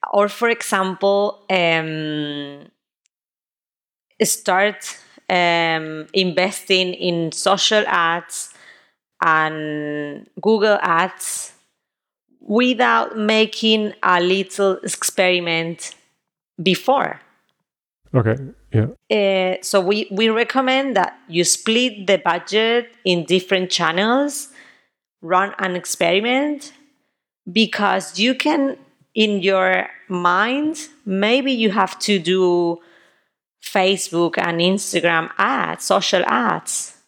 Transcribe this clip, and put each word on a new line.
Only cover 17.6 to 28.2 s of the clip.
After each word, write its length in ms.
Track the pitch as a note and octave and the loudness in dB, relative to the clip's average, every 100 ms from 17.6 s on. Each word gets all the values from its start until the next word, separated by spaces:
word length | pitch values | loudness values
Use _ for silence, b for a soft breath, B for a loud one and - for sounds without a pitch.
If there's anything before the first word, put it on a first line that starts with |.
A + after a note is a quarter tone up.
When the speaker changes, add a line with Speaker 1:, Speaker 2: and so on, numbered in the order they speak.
| _ _ _ _ _ | _ _ _ _ _
Speaker 2:
Okay, 220 | B2+ A2 A2+ C3+ - _ | 0 0 -2 -6 -18 _
yeah. 140 | - A2 B3+ _ | 0 0 -4 _
Speaker 1:
Uh, 460 | G#3+ G3+ G3 F#3 F#3 | 2 2 2 0 -2
so 180 | - G3+ | 0 0
we, 260 | F3+ G#3 A3 | 2 0 -2
we 180 | F#3+ A3+ | 0 2
recommend 680 | A3 A#3 C4 C4 C4 C#4 G#3 | 2 0 0 2 0 2 0
that 220 | F3+ - _ | 0 -4 _
you 160 | E3+ | 0
split 640 | E3+ - - A3 B3 G#3 F#3 | 0 0 0 2 0 -4 0
the 120 | F#3+ | 0
budget 680 | F#3 F3 - G#3 A3+ A#3 A#3 _ | 2 -2 0 0 2 0 -2 _
in 200 | - F3 | 0 0
different 460 | D#3+ F#3 F3+ F#3+ F#3 | 2 0 2 -2 0
channels, 760 | - E3 E3+ G#3 B3 C#4+ C#4 - B B B B _ _ _ | 0 0 0 2 2 0 -4 -12 B B B B _ _ _
run 320 | E3 F3+ G3 - | -2 0 0 -4
an 160 | F#3+ | -4
experiment, 1000 | F3+ F3 - E3+ F#3 A3+ B3+ D4 D4 - - _ _ _ _ _ _ - | -4 -6 -2 0 2 0 0 0 -4 -10 -20 _ _ _ _ _ _ -6
because 680 | F3+ A3 - G3+ F#3+ - | -2 0 0 0 0 -4
you 160 | F3 | -2